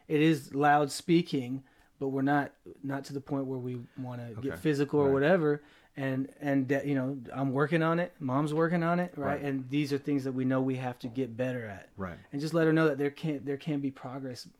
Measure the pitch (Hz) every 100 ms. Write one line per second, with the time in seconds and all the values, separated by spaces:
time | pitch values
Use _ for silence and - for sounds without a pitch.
0 | - 151 160 151 135 139 147 147 143 -
1 | - 170 170 147 123 135 - _ _ -
2 | 139 135 135 147 135 _ - - 139 139
3 | 135 139 - 139 131 131 123 123 120 -
4 | 127 123 120 110 135 - 160 139 143 147
5 | 139 135 143 185 151 147 - - _ -
6 | 135 131 135 - 143 139 131 139 139 139
7 | 127 139 123 131 139 131 147 165 160 170
8 | 175 - 135 135 151 151 165 175 165 175
9 | 180 - 139 139 143 135 127 143 143 139
10 | 147 143 131 131 127 131 131 127 127 123
11 | 131 117 123 113 127 123 110 95 - -
12 | 92 80 - 143 151 165 160 160 160 135
13 | 143 139 156 139 131 139 - 143 139 135
14 | 135 135 135 123 -